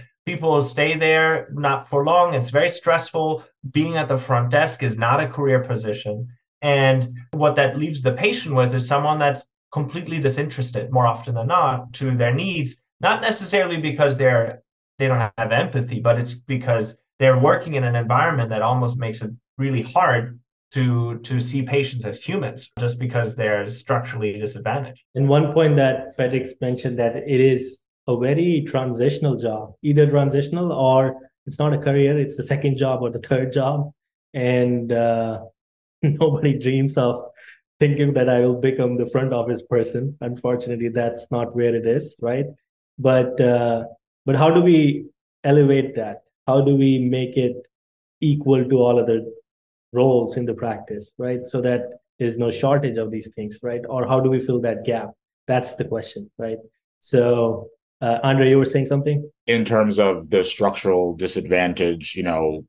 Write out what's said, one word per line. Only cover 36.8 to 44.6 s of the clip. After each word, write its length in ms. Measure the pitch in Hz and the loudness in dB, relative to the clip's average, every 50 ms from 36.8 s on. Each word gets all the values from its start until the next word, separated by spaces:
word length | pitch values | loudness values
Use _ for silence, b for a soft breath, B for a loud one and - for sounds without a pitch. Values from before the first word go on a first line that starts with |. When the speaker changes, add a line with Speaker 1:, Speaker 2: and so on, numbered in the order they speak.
| 135 139 - 143 | 0 0 0 0
Speaker 2:
of 240 | 127 120 123 - - - - B B B B B B B _ - | 0 0 0 -2 -6 -14 -20 B B B B B B B _ 0
thinking 340 | 151 147 143 143 143 139 135 | 2 2 2 2 2 2 2
that 160 | 131 123 131 | 2 2 4
I 100 | 123 120 | 4 4
will 180 | 123 123 123 123 | 4 2 2 2
become 380 | 131 135 131 131 127 123 123 123 | 0 0 0 0 0 0 0 -2
the 120 | 120 117 | -2 -2
front 240 | - 135 131 135 127 | -2 -2 0 0 -2
office 300 | 120 113 120 117 110 - | -2 -2 -2 -4 -6 -4
person. 540 | - 123 120 113 - - 120 131 143 143 - | -2 0 0 0 0 -2 -4 -4 -6 -8 -8
Unfortunately, 680 | 127 123 123 123 - 120 123 123 123 120 120 117 117 117 | -8 -8 -8 -4 -2 -2 -2 -2 -4 -6 -6 -4 -4 -4
that's 420 | 113 120 117 117 - - - - | -2 -2 -2 -2 -4 -6 -8 -6
not 240 | 131 120 120 120 117 | -4 -4 -4 -4 -2
where 200 | 120 120 120 117 | 0 0 2 2
it 120 | 117 110 113 | 0 0 0
is, 280 | 120 147 - - - - | 0 0 -2 -6 -10 -6
right? 260 | 120 117 123 135 143 147 - _ _ _ _ _ _ _ _ - | -4 -4 -2 -2 -4 -6 -8 _ _ _ _ _ _ _ _ -2
But, 400 | 127 131 131 127 123 127 - - | 2 4 4 4 2 2 2 2
uh, 460 | 127 123 123 120 120 117 117 113 110 - - _ _ _ _ _ - | 2 4 4 2 2 0 0 -2 -4 -8 -16 _ _ _ _ _ -2
but 100 | 135 135 | 0 2
how 140 | 131 156 165 | 4 4 4
do 120 | 170 175 | 6 6